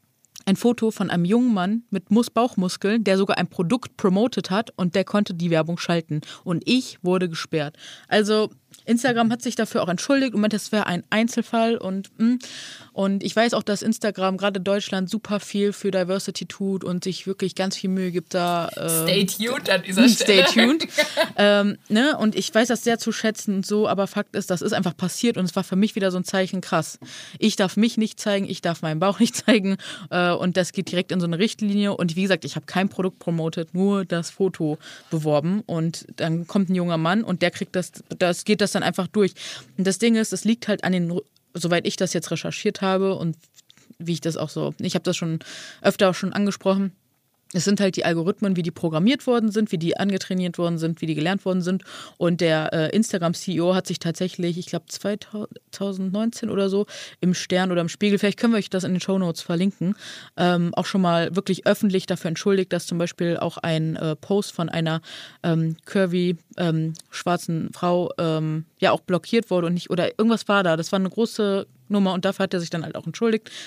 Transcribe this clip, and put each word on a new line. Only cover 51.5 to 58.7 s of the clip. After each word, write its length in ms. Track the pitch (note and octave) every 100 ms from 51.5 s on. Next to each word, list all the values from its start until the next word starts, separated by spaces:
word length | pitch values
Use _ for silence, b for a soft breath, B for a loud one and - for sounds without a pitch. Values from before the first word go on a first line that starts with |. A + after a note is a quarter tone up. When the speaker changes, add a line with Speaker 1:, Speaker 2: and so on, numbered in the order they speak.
| F#3
Speaker 1:
sind. 220 | F3 F#3 B B B -
Und 240 | E3+ F3
der, 320 | E3+ D#3 D#3
äh, 160 | E3 D#3
Instagram 400 | G#3+ A3 F#3 E3+
C 200 | - -
E 80 | E3
O 140 | F3 F#3
hat 120 | -
sich 120 | F3
tatsächlich, 580 | E3+ - F#3 - F3 F3
ich 80 | -
glaub, 260 | E3 -
zweitausendneunzehn 1600 | - G3 G#3+ - G#3+ - - _ - G3+ F#3+ F#3+ G3+ A3+ - G#3+
oder 200 | G3 G3
so 160 | G3 G#3 B B B
im 120 | F3+
Stern 380 | F3 - F3+ F#3
oder 100 | F3
im 60 | E3+
Spiegel, 300 | - G#3 G3
vielleicht 200 | G3+ -
können 140 | A#3
wir 40 | A3
euch 120 |
das 140 | -